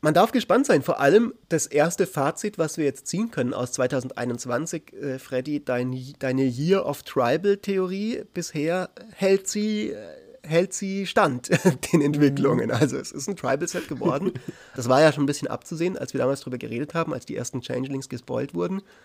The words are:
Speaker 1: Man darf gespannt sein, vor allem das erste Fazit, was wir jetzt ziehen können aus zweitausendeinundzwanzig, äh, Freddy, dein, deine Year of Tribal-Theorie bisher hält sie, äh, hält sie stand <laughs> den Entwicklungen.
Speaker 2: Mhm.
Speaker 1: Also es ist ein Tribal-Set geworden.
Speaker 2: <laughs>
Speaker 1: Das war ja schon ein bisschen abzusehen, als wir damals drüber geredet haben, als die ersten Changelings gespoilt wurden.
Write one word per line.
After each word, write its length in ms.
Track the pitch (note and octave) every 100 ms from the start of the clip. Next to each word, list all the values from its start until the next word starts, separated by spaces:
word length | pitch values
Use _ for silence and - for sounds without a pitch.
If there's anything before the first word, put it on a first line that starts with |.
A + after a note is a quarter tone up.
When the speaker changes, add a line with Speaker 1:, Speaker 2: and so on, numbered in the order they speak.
Speaker 1:
Man 120 | D3+
darf 180 | D#3 G#3+
gespannt 360 | B3+ - G#3 C#4
sein, 160 | E3+
vor 160 | - -
allem 340 | C#3 G3 A#3 - _
das 160 | D#3+ -
erste 400 | C#3+ D#3+ - F3+
Fazit, 540 | - C#3 - G#3+ G#3
was 180 | D#3+ -
wir 80 | D3
jetzt 220 | C3+ -
ziehen 240 | F3+ A3+
können 220 | F#3 B2
aus 180 | A2+ B2
zweitausendeinundzwanzig, 1200 | - B2+ C#3 B2+ - A#2+ A#2+ B2+ A#2+ D#3+ E3 -
äh, 240 | - C#3+ C3
Freddy, 480 | - C3 D3+ D3 D3
dein, 320 | B2 B2+ C3 C3 -
deine 240 | C3+ C3
Year 420 | C3+ A#2+ D#3 G3 D#3
of 160 | C#3
Tribal-Theorie 1200 | - - A#2+ C3+ G3+ G3+ - G3 F#3 F#3+ G#3+ - -
bisher 600 | - E3 D#3 D3+ F3+ F#3 - A3+ -
hält 320 | G3 G3 F#3+
sie, 420 | G#3 G#3+ G#3 G#3+
äh, 80 | - G2+ C#2 - -
hält 300 | - E3 F#3+
sie 340 | - G3 G3 F#3+
stand 420 | - F#3 B2 -
<laughs> 420 | F3 F#3+ B2+ -
den 100 | E3
Entwicklungen. 680 | D3 D3 C#3+ C#3 C3+ C3 A2+
Speaker 2:
Mhm. 80 | A#2
Speaker 1:
Also 200 | C#3+ C3
es 140 | -
ist 160 | - C#3
ein 80 | G3
Tribal-Set 520 | B2+ C3 E3 F3+ E3
geworden. 460 | C#3 F3+ C#3+ F#3 - -
Speaker 2:
<laughs> 220 | - - -
Speaker 1:
Das 120 | A#2+
war 140 | C3
ja 100 | D#3
schon 120 | D3
ein 40 | C#3+
bisschen 200 | C#3+ -
abzusehen, 500 | - - D#3+ F3 F#3
als 160 | C3+
wir 60 | C3+
damals 220 | B2+ C#3
drüber 180 | - B2
geredet 340 | A2+ A#2 D3
haben, 180 | E3 D#3+
als 140 | C3 -
die 100 | A#2+
ersten 260 | A#2+ C3
Changelings 460 | - B2+ C3+ C3+ C3+
gespoilt 460 | A#2+ - B2 C3+
wurden. 300 | E3+ F3 F#2 - -